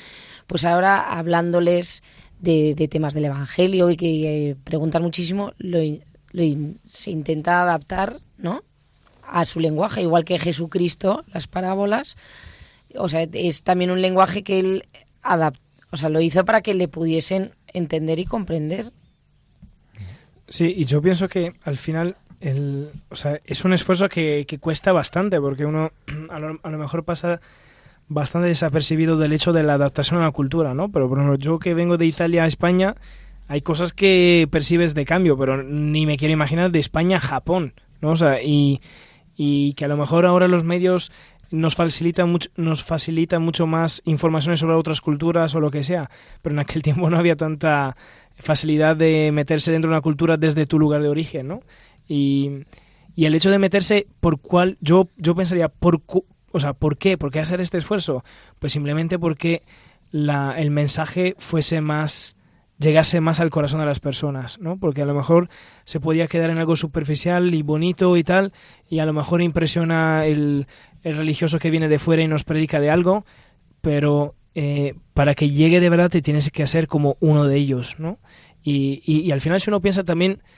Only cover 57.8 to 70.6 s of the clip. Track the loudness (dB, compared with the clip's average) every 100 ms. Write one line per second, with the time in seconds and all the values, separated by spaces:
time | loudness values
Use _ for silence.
57.8 | -2 -2 -2 -4 -6 -20 -20 -8 -4 -4
58.8 | -2 -2 -2 -2 -2 -2 -2 -2 _ -20
59.8 | -20 _ _ -2 0 0 -2 -2 -2 0
60.8 | 0 -2 -4 -2 -2 -4 -4 -2 0 0
61.8 | -2 -2 -2 -6 -10 -16 _ _ _ -2
62.8 | 2 4 4 2 0 2 0 0 -2 -2
63.8 | -2 -2 -4 -4 -4 -6 -10 -10 -8 -4
64.8 | -4 -2 -2 -2 4 4 2 -8 -20 -20
65.8 | -10 -6 0 0 0 0 0 0 0 0
66.8 | 0 -4 -4 -2 0 2 2 0 0 0
67.8 | 0 2 4 4 4 2 0 -6 -20 -20
68.8 | -6 -2 -2 -2 0 0 0 0 -2 0
69.8 | 0 0 2 2 2 2 0 -2